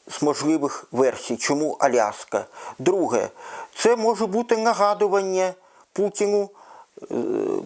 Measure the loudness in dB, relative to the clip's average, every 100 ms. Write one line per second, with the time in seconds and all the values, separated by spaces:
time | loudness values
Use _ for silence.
0 | -14 -2 0 0 0 0 0 -6 -6 0
1 | 2 0 -6 -4 -2 0 -2 0 2 2
2 | 0 -2 -4 -4 -6 -14 -16 -2 0 2
3 | 2 0 -2 -8 -16 -16 -12 0 2 4
4 | 2 0 0 -2 0 2 2 4 2 4
5 | 2 2 2 0 -2 -4 _ _ _ -2
6 | -2 0 2 2 0 -8 -20 -20 -20 -20
7 | -8 -4 -2 -2 -2 -4